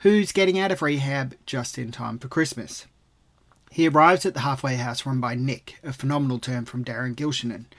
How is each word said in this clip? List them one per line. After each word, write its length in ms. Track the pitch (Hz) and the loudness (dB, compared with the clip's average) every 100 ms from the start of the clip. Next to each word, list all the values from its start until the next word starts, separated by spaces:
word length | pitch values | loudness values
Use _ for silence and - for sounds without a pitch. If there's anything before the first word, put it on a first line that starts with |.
who's 300 | 196 214 196 | 6 6 4
getting 300 | - 190 185 | 2 2 2
out 100 | 190 | 0
of 100 | 185 | 0
rehab 540 | 151 143 139 139 131 - | 0 0 0 -2 -4 -8
just 320 | - 131 120 - | -8 -6 -6 -8
in 140 | 113 | -8
time 300 | 113 117 117 | -8 -8 -8
for 80 | 127 | -4
Christmas. 580 | 160 156 - 101 - - _ _ _ _ _ _ _ _ | 0 0 -4 -12 -14 -18 _ _ _ _ _ _ _ _
He 140 | - 160 | 2 4
arrives 400 | 151 160 185 196 | 8 8 6 2
at 80 | |
the 60 | 139 | -2
halfway 340 | 135 131 135 | -2 -2 -2
house 320 | 127 123 117 143 | -2 -4 -4 -2
run 140 | 131 | -2
by 160 | 123 120 | -2 -2
Nick, 420 | 135 117 - - | -4 -4 -10 -14
a 80 | 151 | -12
phenomenal 480 | 131 135 143 139 123 | -4 -2 0 0 -2
turn 240 | - 123 | -4 -6
from 200 | 117 123 | -4 -8
Darren 300 | 123 117 127 | -6 -6 -6
Gilshanen, 520 | 120 151 139 120 101 117 | -4 -4 -2 -4 -8 -14